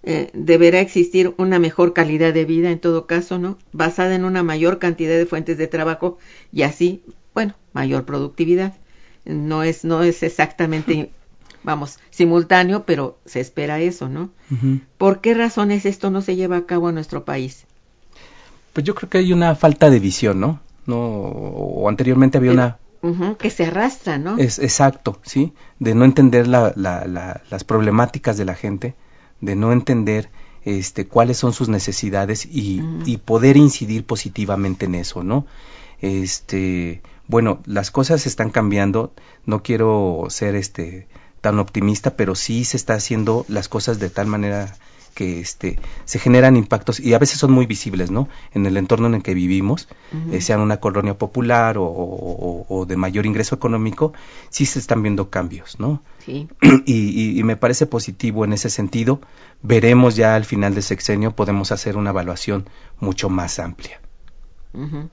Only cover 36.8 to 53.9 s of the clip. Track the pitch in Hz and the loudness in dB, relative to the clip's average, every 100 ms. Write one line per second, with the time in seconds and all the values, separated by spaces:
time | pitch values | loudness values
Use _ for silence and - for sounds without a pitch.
36.8 | 87 82 - - - 117 113 - - 101 | -6 -10 -16 -20 0 2 2 -2 -4 -6
37.8 | 98 - 131 160 135 - 113 117 107 101 | -2 -2 2 0 0 -4 -2 0 0 2
38.8 | 98 90 - - - - - 107 - 113 | 2 0 -4 -12 -20 -12 -4 -4 -2 0
39.8 | 110 107 95 82 92 - 104 101 95 - | 2 2 0 -2 -6 -4 -2 -2 -6 -10
40.8 | 82 92 95 - - - 107 104 98 110 | -10 -12 -20 -20 -20 -4 0 0 0 0
41.8 | 104 104 135 - 98 92 - 117 123 131 | 0 0 -2 -2 -2 -2 -4 -4 -2 -4
42.8 | - 110 - 113 107 113 - 104 92 110 | -2 -2 -2 -2 0 -2 -2 -6 -4 -6
43.8 | 113 110 95 98 104 107 101 101 95 98 | -4 -4 -4 -4 -4 -2 -2 -4 -8 -14
44.8 | - - - - 92 85 87 - 90 - | -20 -20 -20 -8 -6 -6 -10 -8 -6 -6
45.8 | - - - - 127 123 131 123 104 107 | -8 -12 -8 -2 6 8 8 6 4 -2
46.8 | - 117 120 117 143 - 139 131 120 98 | -2 -4 2 4 4 2 4 4 4 -2
47.8 | 110 95 87 104 139 - - 104 98 98 | -4 -4 -2 -2 -4 -8 -8 -2 0 0
48.8 | 95 113 117 110 90 92 90 95 98 156 | 0 2 2 0 -2 -2 0 0 0 -2
49.8 | - - - 156 165 92 90 107 107 104 | -6 -20 -14 -10 -6 -4 0 0 2 0
50.8 | 107 98 104 98 107 127 120 120 113 107 | -2 -2 -2 -4 -4 -2 0 2 2 0
51.8 | 90 85 90 95 90 85 87 87 - 95 | -4 -4 -6 -8 -8 -6 -6 -8 -6 -6
52.8 | 90 92 95 98 107 107 107 - 120 113 | -4 -2 -2 -2 -2 -2 -2 -2 -2 -2
53.8 | 110 | -2